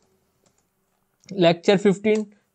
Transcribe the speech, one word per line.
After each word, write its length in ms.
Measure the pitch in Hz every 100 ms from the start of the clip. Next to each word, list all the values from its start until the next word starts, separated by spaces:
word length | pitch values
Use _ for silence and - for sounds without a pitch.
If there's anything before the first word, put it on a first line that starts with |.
| _ _ _ _ _ _ _ _ _ _ _ _ -
लेक्चर 480 | 196 170 175 - 196
फ़िफ़्टीन, 500 | 208 190 214 214 208 _ _